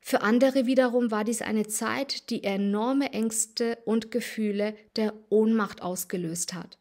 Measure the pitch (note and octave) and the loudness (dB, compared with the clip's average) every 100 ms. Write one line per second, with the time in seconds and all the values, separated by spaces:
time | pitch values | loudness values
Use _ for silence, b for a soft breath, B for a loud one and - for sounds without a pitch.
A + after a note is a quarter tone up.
0 | - C4+ G3+ A#3+ C4+ C4 A#3+ C4 B3+ A#3+ | 0 0 4 4 4 4 4 4 4 2
1 | A#3+ G#3+ G#3+ A3+ - G#3+ G#3 - A3 A#3 | 0 0 0 -2 -2 -2 -2 -2 -2 -2
2 | C4+ - - A#3 G3+ G3 G3+ G3+ A#3 C4+ | -4 -6 -6 -4 -2 0 0 0 0 0
3 | C#4 - A3 A3 - - A#3 A#3 - A3 | 0 -2 -2 -2 -4 -2 -4 -4 -2 -2
4 | A3+ A#3+ A3 - G#3+ G3+ G#3 G#3+ B - | 0 -6 -6 -4 -2 0 -2 -4 B -2
5 | G#3+ G#3+ - G#3+ A3 A3+ G3+ - F3+ F#3 | -2 -4 0 4 4 4 0 -4 -8 -6
6 | - F#3 E3+ E3+ - F3+ - - | -6 -4 -4 -4 -6 -8 -14 -20